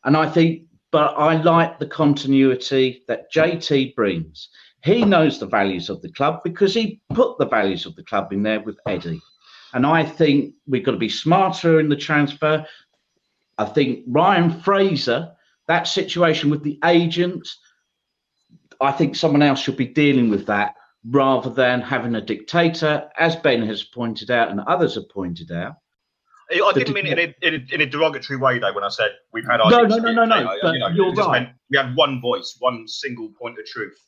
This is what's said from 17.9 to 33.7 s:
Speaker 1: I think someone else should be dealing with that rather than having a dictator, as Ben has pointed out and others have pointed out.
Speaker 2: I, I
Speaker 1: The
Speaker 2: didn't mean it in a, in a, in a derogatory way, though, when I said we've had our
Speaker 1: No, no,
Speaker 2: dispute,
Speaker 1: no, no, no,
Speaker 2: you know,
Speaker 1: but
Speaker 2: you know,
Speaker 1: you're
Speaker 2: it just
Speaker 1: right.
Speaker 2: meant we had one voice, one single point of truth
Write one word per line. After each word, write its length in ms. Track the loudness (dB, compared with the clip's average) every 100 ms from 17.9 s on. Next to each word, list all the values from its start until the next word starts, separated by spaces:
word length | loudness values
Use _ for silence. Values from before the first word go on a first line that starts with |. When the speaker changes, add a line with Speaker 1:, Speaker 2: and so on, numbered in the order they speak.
| _ _ _ _ _ _ _ _ -2
Speaker 1:
I 120 | -2
think 240 | 0 -2 0
someone 280 | 0 4
else 160 | 2 2
should 180 | -4 -4
be 80 | -4
dealing 440 | 2 4 4 2
with 160 | 0 0
that 260 | -2 -2 -6 _ _ -2
rather 400 | 2 2 0 -2
than 320 | 0 0 0
having 340 | -2 -4 -4 -6
a 60 |
dictator, 880 | -6 -8 -2 0 0 0 -2 -2 -6 -2
as 180 | -2 2
Ben 260 | 0 0 -2
has 180 | -6
pointed 460 | -10 -8 -8 -8 -2
out 200 | 0 0
and 100 | -2
others 340 | -4 0 0 -2
have 140 | -10
pointed 420 | -10 -8 -10 -10
out. 240 | -8 -10 -12 _ _ _ _ _ _ -4
Speaker 2:
I, 80 | 0
I 140 | 2
Speaker 1:
The 60 | 2
Speaker 2:
didn't 120 | 0
mean 140 | -4 -2
it 100 | -2
in 160 | -2 -2
a, 60 | -4
in 60 | -2
a, 200 | -6 -4
in 60 |
a 40 | -2
derogatory 520 | 0 -2 -2 -8 -2
way, 220 | 0 0
though, 140 | -2
when 100 | -2
I 60 | -6
said 220 | -2 -4 -4 _
we've 140 | -10 -2
had 160 | 2
our 100 | 6
Speaker 1:
No, 100 | 6
no, 60 | 6
Speaker 2:
dispute, 260 | 2 2
Speaker 1:
no, 120 | 2 2
no, 0 |
no, 120 | 2
Speaker 2:
you 60 |
know, 140 | 0 -2
Speaker 1:
but 120 | -2
Speaker 2:
you 60 | 0
know, 80 | -2
Speaker 1:
you're 200 | 0 0
Speaker 2:
it 60 | 0
just 140 | 0
Speaker 1:
right. 140 | 0
Speaker 2:
meant 120 | -4 _ _
we 80 | -2
had 180 | 0 0
one 260 | 0 0
voice, 340 | -4 -4 -6 -4
one 280 | -4 -4 -12
single 420 | -12 -10 -10 -14
point 280 | _ -14 -14
of 80 |
truth 340 | -16